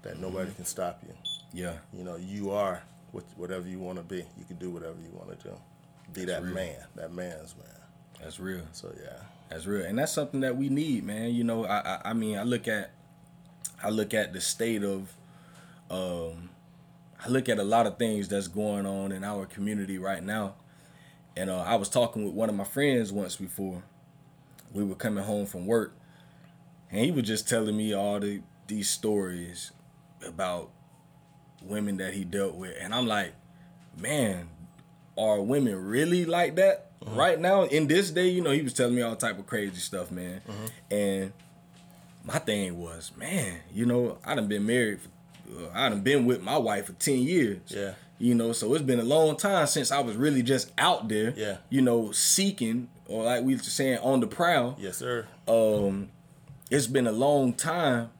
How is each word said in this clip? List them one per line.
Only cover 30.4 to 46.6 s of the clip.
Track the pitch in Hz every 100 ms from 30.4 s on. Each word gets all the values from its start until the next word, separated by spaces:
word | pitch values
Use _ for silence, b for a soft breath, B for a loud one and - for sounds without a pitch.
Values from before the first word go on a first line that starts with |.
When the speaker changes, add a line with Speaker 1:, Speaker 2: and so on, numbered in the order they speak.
| 92 87 - - - - - - _ - - -
Speaker 2:
women | 90 104 101 98
that | 95
he | 98
dealt | 92 101 98 85
with. | 92 -
And | 92
I'm | 117 120
like, | 104 90 - - B B B - -
"Man, | 87 147 117 90 85 82 - - - - - -
are | 107 104
women | 101 143 131 95 95
really | 117 160 180 165
like | 170 170 156
that | 190 - - -
Speaker 1:
Mm-hmm. | - 110
Speaker 2:
right | 165 160
now | 175 196
in | 180 147 147
this | 165 190
day?" | 160 185
You | 180
know, | 165
he | 143
was | 143
telling | 120 123 123
me |
all | 117 113
type | 117 95
of | 98
crazy | 110 101 90
stuff, | - 95 87
man. | 90 90 95 -
Speaker 1:
Mm-hmm. | 101 110 B -
Speaker 2:
And | 104 101 98 95 - - - - - - - - -
my | - -
thing | - 104 95 87
was, | 85 82 - -
"Man, | - 190 113 85 -
you | 90 120
know, | 120 120 - -
I | 139
done | 107
been | 104 104
married, | 123 113 101
for, | - - - - - 65 85
uh, |
I | 87 131
done | 104
been | 98 143 120
with | 117
my | 92
wife | 147